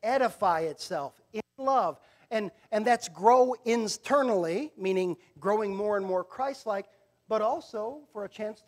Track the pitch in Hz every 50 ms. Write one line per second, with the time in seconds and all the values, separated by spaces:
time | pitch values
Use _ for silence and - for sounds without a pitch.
0 | - 220 254 277 262 226 - - 214 190 170 160 165 160 147 - - - 185 160
1 | 139 131 - _ _ _ _ 214 - _ _ - 269 269 269 254 214 165 147 -
2 | _ _ _ _ _ _ - 220 214 185 - _ _ _ - 214 214 240 240 233
3 | - - 165 160 180 220 247 254 254 254 247 - _ - 226 233 226 208 - -
4 | _ - 262 294 277 254 226 190 170 165 165 202 285 302 _ - 190 190 190 190
5 | 185 180 170 - _ _ _ 151 139 196 202 214 220 202 196 196 208 208 208 202
6 | 196 190 185 185 180 180 - - 262 277 277 269 - 226 208 196 196 - _ _
7 | _ _ _ _ _ _ 220 220 214 220 262 349 - - - 220 208 220 269 302
8 | 294 _ _ 214 202 196 _ - 214 214 214 - _